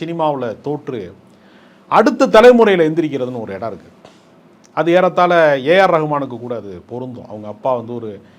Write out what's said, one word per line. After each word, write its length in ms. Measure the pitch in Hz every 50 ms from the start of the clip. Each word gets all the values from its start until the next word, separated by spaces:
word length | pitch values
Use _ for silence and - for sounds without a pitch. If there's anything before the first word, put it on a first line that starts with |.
சினிமாவுல 560 | 165 160 170 165 156 151 147 135 123 117 101 -
தோற்று 520 | - 143 151 143 - - 131 113 95 87 92 - _ _ _ _ _ _ _ _ _ _ _ _ _ -
அடுத்த 380 | 139 180 220 247 240 - 277
தலைமுறையில 600 | 214 202 220 226 247 247 233 226 208 196 175 160 156
எந்திரிக்கிறதுன்னு 500 | 160 165 160 151 135 131 123 123 127 120
ஒரு 120 | 107 98
இடம் 160 | 98 95 110 113
இருக்கு. 280 | 101 82 - - _ _ - - _ _ _ _ _ _ _ _ _ _ _ _
அது 200 | _ 151 160 170
ஏறத்தாழ 680 | 170 180 185 180 - - 180 175 175 170 160 151 143 135 127
ஏ 140 | 143 175 190
ஆர் 120 | 196 185
ரஹ்மானுக்கு 480 | 170 156 156 151 147 143 139 123 123 113
கூட 180 | 120 120 123
அது 260 | 113 101 101 92 87 85
பொருந்தும். 420 | - 120 123 131 127 120 123 113 -
அவங்க 200 | 107 104 104 104
அப்பா 260 | 104 107 - 135 127
வந்து 200 | 120 113 113 120
ஒரு 260 | 117 113 107 101 92 - _ _